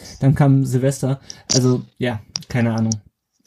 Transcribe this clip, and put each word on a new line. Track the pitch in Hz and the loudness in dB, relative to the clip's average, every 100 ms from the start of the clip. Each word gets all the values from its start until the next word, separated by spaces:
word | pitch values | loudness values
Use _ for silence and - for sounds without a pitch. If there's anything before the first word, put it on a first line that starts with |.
| - - | -20 0
dann | 139 151 | 2 4
kam | 143 135 | 4 4
Silvester. | 127 127 135 135 127 139 - - - | 2 0 -2 -2 -6 -6 -10 -20 -4
Also, | 131 127 127 - _ | 0 0 0 -4 _
ja, | 123 110 - - - | -6 -6 -10 -12 -6
keine | 123 113 | -2 -2
Ahnung. | 113 113 107 - _ _ _ | 0 -2 -4 -8 _ _ _